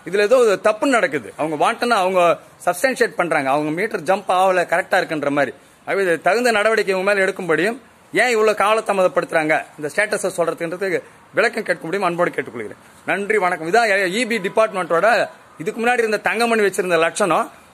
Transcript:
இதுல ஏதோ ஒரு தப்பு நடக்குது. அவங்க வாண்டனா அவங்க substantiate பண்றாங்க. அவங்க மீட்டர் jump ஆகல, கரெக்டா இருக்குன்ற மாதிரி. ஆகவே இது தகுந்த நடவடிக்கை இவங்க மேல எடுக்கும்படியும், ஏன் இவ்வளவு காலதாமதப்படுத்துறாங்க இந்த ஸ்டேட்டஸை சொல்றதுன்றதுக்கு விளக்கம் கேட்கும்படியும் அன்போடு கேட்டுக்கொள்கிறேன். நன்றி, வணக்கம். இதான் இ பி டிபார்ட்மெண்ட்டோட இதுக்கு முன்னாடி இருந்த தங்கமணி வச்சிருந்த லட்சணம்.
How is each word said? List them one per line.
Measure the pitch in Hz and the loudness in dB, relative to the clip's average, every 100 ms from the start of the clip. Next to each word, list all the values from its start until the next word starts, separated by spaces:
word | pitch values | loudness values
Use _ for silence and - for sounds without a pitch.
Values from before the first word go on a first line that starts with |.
| - | -4
இதுல | 196 | 0
ஏதோ | 208 254 | 4 4
ஒரு | 233 185 | 4 2
தப்பு | 214 214 233 | 0 0 0
நடக்குது. | 240 185 143 98 - | 2 0 -2 -8 -6
அவங்க | 156 147 185 | -4 0 0
வாண்டனா | 226 240 | 0 0
அவங்க | 220 185 190 170 151 - - | 2 2 2 2 2 -6 -6
substantiate | - 180 262 247 220 - | -4 0 -2 0 -2 0
பண்றாங்க. | 175 147 135 | -2 0 0
அவங்க | 143 151 | 0 0
மீட்டர் | 160 220 208 | -4 -4 -4
jump | 156 196 196 | -2 -2 0
ஆகல, | 180 190 180 165 | 2 2 2 0
கரெக்டா | 170 185 190 | -2 0 0
இருக்குன்ற | 156 156 143 | 0 -4 -2
மாதிரி. | 143 127 - - _ - | 0 -2 -4 -20 _ -4
ஆகவே | 180 | -2
இது | 190 165 | 0 0
தகுந்த | 175 214 247 | 0 2 2
நடவடிக்கை | 214 214 220 190 | 2 2 2 0
இவங்க | 190 196 | 0 0
மேல | 208 190 | 0 0
எடுக்கும்படியும், | 185 175 156 190 247 - - - | -2 -2 0 0 -4 -12 -20 -6
ஏன் | 165 247 | 0 2
இவ்வளவு | 220 220 208 | 2 2 2
காலதாமதப்படுத்துறாங்க | 202 220 214 196 180 175 165 165 156 147 - - | 2 0 0 0 2 0 0 0 0 0 -2 -10
இந்த | 147 - | -6 -2
ஸ்டேட்டஸை | 208 208 185 - | -2 -2 -4 -2
சொல்றதுன்றதுக்கு | 165 165 165 180 196 156 - - - | -4 -4 -8 -6 -4 -4 -6 -18 -6
விளக்கம் | - 226 233 | -2 0 -2
கேட்கும்படியும் | 180 170 165 196 | -4 -4 -4 -2
அன்போடு | 185 170 170 | -2 0 -2
கேட்டுக்கொள்கிறேன். | 156 120 113 104 - - - - | -2 -8 -10 -12 -14 -20 -10 -4
நன்றி, | 180 202 214 | -4 -2 0
வணக்கம். | 180 175 160 | 0 -2 0
இதான் | 214 233 | 2 4
இ | 196 185 202 233 | 2 0 -2 -2
பி | 226 | -2
டிபார்ட்மெண்ட்டோட | 185 - 220 190 170 170 202 202 139 - - - | -2 0 0 0 -2 2 4 2 0 -6 -20 -10
இதுக்கு | 165 214 233 | -8 -2 0
முன்னாடி | 247 | 0
இருந்த | 226 208 | 0 -2
தங்கமணி | 190 202 233 226 | -2 0 0 2
வச்சிருந்த | 202 190 185 165 | 0 0 0 2
லட்சணம். | 165 165 196 170 311 - - | 2 0 0 0 -2 -10 -14